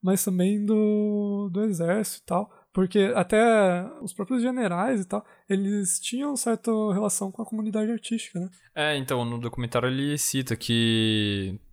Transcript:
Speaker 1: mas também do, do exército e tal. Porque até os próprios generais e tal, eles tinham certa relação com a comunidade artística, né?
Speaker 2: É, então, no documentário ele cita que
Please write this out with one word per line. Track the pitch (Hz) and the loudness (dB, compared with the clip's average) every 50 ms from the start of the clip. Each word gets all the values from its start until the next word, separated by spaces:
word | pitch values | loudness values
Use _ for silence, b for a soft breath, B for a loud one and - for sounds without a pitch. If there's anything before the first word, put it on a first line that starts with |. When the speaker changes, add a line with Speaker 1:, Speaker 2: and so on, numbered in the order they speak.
| - | 2
Speaker 1:
mas | 180 190 196 - | 2 2 2 2
também | 208 185 180 180 190 208 208 208 | 0 0 2 2 2 2 0 2
do, | 208 220 214 214 208 214 208 208 208 208 208 208 202 202 202 202 202 175 | 2 2 4 4 4 2 2 2 0 0 -2 -2 -2 -4 -4 -4 -4 -2
do | 196 214 | -2 -2
exército | 220 202 160 170 165 180 214 214 - - - _ | -2 0 0 0 0 0 0 0 -4 -6 -12 _
e | |
tal. | - 165 175 208 b b b b b _ | -4 -2 -2 -2 b b b b b _
Porque | 185 185 180 - 214 196 196 240 | 0 0 2 4 4 4 4 4
até | 214 175 - - 214 226 240 226 214 202 185 175 175 180 226 320 311 | 2 2 4 4 4 6 6 6 6 6 4 2 0 -2 -6 -10 -10
os | 269 196 - | -12 -12 -8
próprios | - 202 - 262 247 | -8 -4 -2 0 0
generais | 233 254 254 254 240 196 175 170 190 247 269 208 190 | 0 0 0 0 -2 0 0 0 0 0 0 -2 -2
e | |
tal, | 180 - 208 - b b b b b | -4 -6 -8 -8 b b b b b
eles | 196 190 196 196 208 208 196 180 - - | -2 0 0 0 0 0 0 0 -2 -2
tinham | - - - 247 277 294 285 | -4 -4 -4 -4 -4 -4 -4
certa | 240 - 233 226 220 _ 233 226 220 214 214 190 | -2 0 -2 -2 -2 _ -2 0 0 0 0 0
relação | 196 214 208 - - 196 190 | 0 0 0 -2 -2 -4 -6
com | 190 - 226 | -6 -10 -10
a | |
comunidade | - - 220 214 220 202 214 214 214 233 | -6 -6 -4 -4 -2 -2 -2 0 0 -2
artística, | 220 - - 233 226 - - _ 180 | -4 -4 -4 -4 -4 -6 -6 _ -6
né? | 180 185 b b b b b | -8 -8 b b b b b
Speaker 2:
É, | - 151 151 151 | -2 0 0 0
então, | 143 135 127 139 123 120 | -2 -2 -2 -2 -2 0
no | 117 120 117 | -2 -4 -4
documentário | 120 117 - - 120 120 - 123 120 127 | -6 -6 -4 -4 -6 -2 -2 0 0 0
ele | 131 131 139 143 147 | 0 0 -2 -2 -2
cita | 147 - - - 139 127 - 113 | -2 -2 -2 -2 -2 -2 -2 -4
que | - - - 120 117 117 113 113 110 113 110 110 107 104 104 101 98 98 95 95 101 _ - | -6 -2 0 2 2 4 4 4 4 2 2 2 2 0 0 -2 -2 -4 -6 -8 -10 _ -20